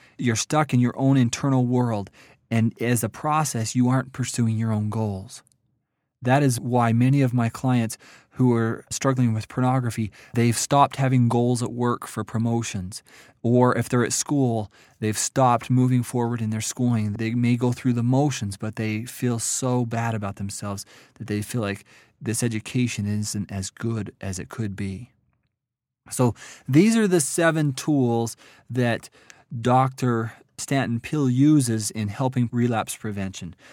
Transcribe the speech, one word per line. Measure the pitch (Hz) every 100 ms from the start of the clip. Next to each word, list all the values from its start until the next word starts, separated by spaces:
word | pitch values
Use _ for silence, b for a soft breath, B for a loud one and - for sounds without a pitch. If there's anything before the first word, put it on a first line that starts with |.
| b b
You're | 120 113
stuck | - 156 147
in | 123
your | 123 -
own | 135 135
internal | 120 - 139 131 123
world, | 123 120 104 95 b b b _
and | 113 113 -
as | 117 123
a | 110
process, | - 151 151 151 117 110
you | 127 123
aren't | 131 131
pursuing | - 120 - 117 110
your | 113
own | 107 107
goals. | 110 107 95 101 - _ _ _ _ _ _ _ _
That | 123 139
is | 143 117
why | 120 123 117
many | 113 127 143
of | 127
my | 123 113
clients | - 131 123 113 - B B B
who | - 127
are | 117 113 - -
struggling | - 139 131 120
with | 107 -
pornography, | - 127 131 120 110 107 B B
they've | 120 120 113
stopped | - 143 135 -
having | 135 131 117
goals | 120 120 120
at | 120
work | 120 120 117 -
for | -
promotions. | 104 113 117 117 113 101 92 - B B B B
Or | 117 123 123 117
if | -
they're | 123
at | 117
school, | - - 143 127 113 104 b b b
they've | 107 104
stopped | - - 127 120 -
moving | 127 127 127
forward | 117 123 117 117
in | 110
their | 110
schooling. | - - 123 117 107
They | 107 113
may | 120 120 120
go | 123
through | 117 127
the | 120
motions, | 117 131 147 135 101 98
but | 107 107
they | 110 107 123
feel | - 123 113
so | - - 131 123 117
bad | 113 117
about | 110 98 98
themselves | 101 - 104 101 - B B
that | _ 110
they | 104
feel | 104 123
like | 101 98 - b b b
this | - 107
education | 120 110 - 127 120 - 101
isn't | 104 104 107 92
as | 98 95
good | - 113 110 101 -
as | 98 90
it | -
could | - 107 95
be. | 98 95 123 _ _ _ _ _ _ _ _ _ -
So | - 123 - B B -
these | 143 214 226
are | 208
the | 175
seven | - - 165 160 147
tools | 131 - 147 120 117 117 - B B B
that | 123 120 110 - B B B B 120
Doctor | 120 127 131 131 127 117 113 - _ -
Stanton | - 139 107 117
Peele | - 151 131
uses | 123 147 151 120 110 104
in | 110 101
helping | 101 131 127 117
relapse | 120 120 110 110
prevention. | - 107 101 95 - 85 - B